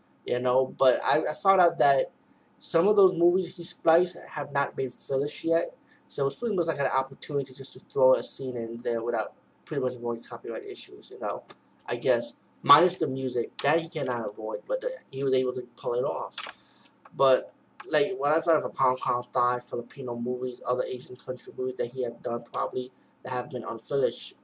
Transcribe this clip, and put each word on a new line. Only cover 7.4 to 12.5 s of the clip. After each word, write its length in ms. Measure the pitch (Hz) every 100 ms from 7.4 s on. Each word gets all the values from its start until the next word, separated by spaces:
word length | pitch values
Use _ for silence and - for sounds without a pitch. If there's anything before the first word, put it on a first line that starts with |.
| 131
just 200 | 127 131
to 80 | 127 -
throw 240 | 139 131 123
a 80 |
scene 320 | - - 131 120
in 240 | 113 117
there 200 | 120 117
without 300 | 117 113 104 - _ _ -
pretty 180 | 147
much 120 | 127 117
avoiding 280 | 120 117
copyright 400 | - 117 120 113
issues, 480 | - 120 - - -
you 80 | -
know, 240 | 104 - - - _ _ -
I 120 | 123
guess. 380 | 131 117 117 - _